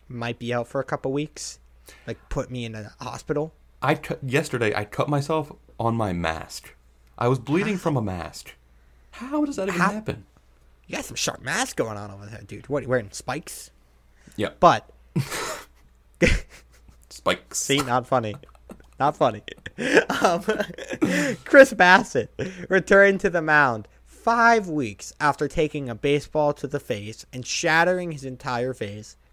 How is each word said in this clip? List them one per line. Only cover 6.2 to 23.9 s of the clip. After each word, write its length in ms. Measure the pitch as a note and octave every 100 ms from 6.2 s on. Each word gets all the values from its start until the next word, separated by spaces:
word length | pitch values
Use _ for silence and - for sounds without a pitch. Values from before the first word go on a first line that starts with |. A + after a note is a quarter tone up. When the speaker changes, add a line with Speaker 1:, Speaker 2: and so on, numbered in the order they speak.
| E2 D#2+ - - - - _ _ _ -
Speaker 2:
I 100 | A#2+
was 120 | C3+
bleeding 360 | A2+ D#3+ G#3+ F#3+
Speaker 1:
How? 40 |
Speaker 2:
from 180 | F3 C#3
a 40 |
mask. 520 | G#2 F2+ D#2+ - - - _ _ _ _ _
How 320 | - B3 D4+ D4
does 100 | C#4
that 140 | F#3+
even 100 | F3
Speaker 1:
How? 120 | F#3
Speaker 2:
happen? 340 | G#3 A3 - - _ _ _ _ _ -
Speaker 1:
You 80 | C3+
got 100 | -
some 100 | A#2+
sharp 260 | - -
mask 340 | A#2+ F3 C4 -
going 200 | A2+ G#2
on 120 | G2+
over 140 | G2 G#2
there, 160 | A2
dude. 260 | G2+ G#2 -
What, 160 | C#3
you 60 | A2+
wearing 200 | B2 G2+
spikes? 580 | - - C3 - - - _ _ _ _ _ - -
Speaker 2:
Yeah. 140 | G2+ -
Speaker 1:
But 300 | E3+ A#2 - - _ -
Speaker 2:
<laughs> 140 | - - - - - _ - _ _ - E3 - - - - _ - - -
Spikes. 480 | - - F#2 - -
Speaker 1:
See, 180 | - C#3
not 260 | C3 B2 B2
funny. 280 | C3 A2 G2+ - - - - - -
Not 160 | C#3 D3+
funny. 260 | C#3 G#2+ -
<laughs> 60 | - - - A#3+ - - -
Um, 200 | G#3 F3
<laughs> 1040 | G#3 G#3+ G#3 - - C4 - A3+ C#4+ G#3+ -
Chris 260 | C#4 C4+
Bassitt 560 | G3 F3+ F#3+ A3 C3+ - - F#3+ F#3 F3
returned 520 | F#3 - G3 G3 G3
to 80 | G3
the 120 | E3+
mound 460 | D#3 D3+ C#3 A2+ G#2